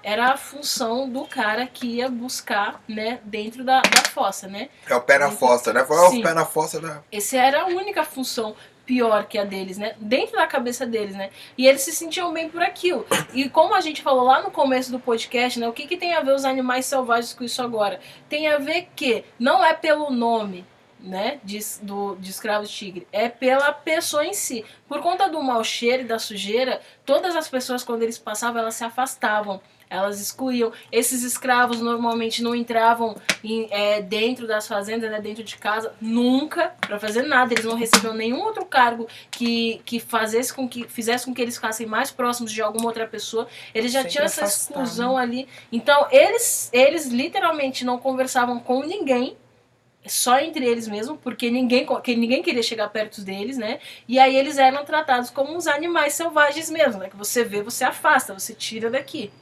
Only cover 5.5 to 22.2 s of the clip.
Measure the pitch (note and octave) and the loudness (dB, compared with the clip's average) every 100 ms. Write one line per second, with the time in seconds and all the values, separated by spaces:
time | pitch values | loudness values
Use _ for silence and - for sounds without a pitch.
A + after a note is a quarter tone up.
5.5 | A#2+ A2+ A#2 - D#3 F3+ B3+ G#3 E3 D#3 | 4 4 2 4 8 8 8 2 0 0
6.5 | F#3 D#3+ D#3+ E3 D3 - G#3 G3+ C4 B3+ | 0 -2 -4 -8 -12 -10 -6 -2 4 4
7.5 | D4 F#4 F4+ G4+ F#4+ D#4 C4 B3+ - A3 | 4 0 -4 -4 -4 -4 -6 -6 -4 -6
8.5 | - - _ - B3 A2+ G#2 G3 G#3+ G3 | -10 -20 _ -2 2 4 2 0 -4 -4
9.5 | F#3+ F#3+ F#3 G#3+ - G#3 C4+ A4 G#4 D#4+ | -6 -8 -6 -8 -8 0 0 0 0 2
10.5 | C#4 A#3+ A#3+ B3+ A3+ G3+ G3 G3 - - | 0 -2 -4 -4 -4 -4 -6 -10 -12 -16
11.5 | - C4 C#4 - - E4 F4+ F4 D#4+ D#4 | 4 6 6 0 -4 -6 -4 -2 -4 -6
12.5 | E4+ F#4 - F4+ C4+ - - - B3+ C#4 | -2 -2 0 -2 -2 0 -2 -2 -4 2
13.5 | D#4+ E4+ G4 D#4 D4 D4 C4 B3 C#4 G4 | 4 6 4 0 -4 2 4 6 6 4
14.5 | E4+ C#4 B3+ B3+ B3 B3+ A3+ - A#3+ B3 | 2 2 2 0 -6 -2 -2 0 0 0
15.5 | B3 A#3 A3+ D4 F4 F4 E4 C4+ C#4 C4+ | 0 -4 -6 -8 -4 0 0 2 2 2
16.5 | C4 B3+ B3+ B3+ C4+ B3 A#3 A#3+ - A#3+ | 0 0 0 0 -2 2 0 0 -8 -8
17.5 | - A#3+ A3+ G3+ F#3 - - - D4+ D4+ | -4 -4 0 0 -2 -14 -20 -8 -2 2
18.5 | D4 C#4 E4+ F4 - C#4 A3 - _ B3 | 0 0 -2 -4 -4 0 0 -2 _ 4
19.5 | F4+ E4 D#4+ D#4+ D4+ D4 B3 A#3 A3+ G#3 | 6 6 4 2 2 2 0 2 0 -2
20.5 | F3+ F#3 _ _ _ F#3 F#3 A3 C#4+ G3 | -10 -16 _ _ _ -10 -4 -4 -6 -10
21.5 | G#3 G#3+ - G3+ G3+ G3+ F#3+ | -10 -10 -12 -8 -6 -6 -6